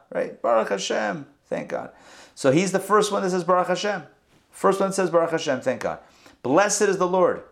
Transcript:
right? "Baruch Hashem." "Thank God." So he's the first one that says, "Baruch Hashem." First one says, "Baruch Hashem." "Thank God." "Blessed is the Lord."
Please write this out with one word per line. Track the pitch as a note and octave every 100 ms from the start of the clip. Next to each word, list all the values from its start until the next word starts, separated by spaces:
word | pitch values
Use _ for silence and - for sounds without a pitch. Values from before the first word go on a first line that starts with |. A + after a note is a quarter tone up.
| _
right? | - - -
"Baruch | B3+ A3 G#3
Hashem." | G3 - - G#3+ F3 C#3 _ _
"Thank | D#3 -
God." | A#1 A#1+ - - - -
So | - C#3
he's | C3 F#3+
the | F3+
first | - G#3 G3+
one | G3+
that | G3
says, | F#3
"Baruch | E3 F3+ F3+
Hashem." | F3+ G#3 G3 C#3+ _ _ _ _
First | - F#3+ G3
one | G3
says, | F#3+ F3+
"Baruch | E3 E3
Hashem." | D#3+ D3+ B2+
"Thank | C3 A#2
God." | F2 D2+ - _ - _
"Blessed | - D3+ G#3 G3+
is | G#3 F3
the | F3+
Lord." | F#3 E3+ F2+ -